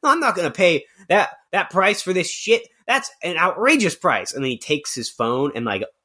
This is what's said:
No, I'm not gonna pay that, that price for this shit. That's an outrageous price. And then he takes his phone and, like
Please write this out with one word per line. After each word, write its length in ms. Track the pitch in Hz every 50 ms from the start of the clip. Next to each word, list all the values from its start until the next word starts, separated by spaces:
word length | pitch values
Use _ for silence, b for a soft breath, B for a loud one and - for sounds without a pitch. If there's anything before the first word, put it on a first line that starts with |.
No, 80 | - 294
I'm 100 | 262 339
not 140 | 320 254 196
gonna 160 | 185 175 147
pay 340 | - - 196 175 170 139 - b b b b b
that, 220 | 180 208 202 - - - _ _
that 180 | - 190 185 -
price 320 | - 185 190 196 202 208
for 100 | - 180
this 180 | 185 185 175 -
shit. 380 | - - - - 226 233 - - _ _ _
That's 240 | - 240 269 - - - _
an 140 | - 175 180
outrageous 580 | 160 170 185 175 165 214 262 311 294 220 175 -
price. 380 | - - 180 131 104 92 -
And 100 | - 135
then 80 | 135 131
he 80 | 127 117
takes 360 | - - 151 147 - - -
his 140 | 131 117 -
phone 440 | - - 156 117 120 127 139 143 -
and, 100 | 113 117
like 200 | 113 101 95 98 - _ _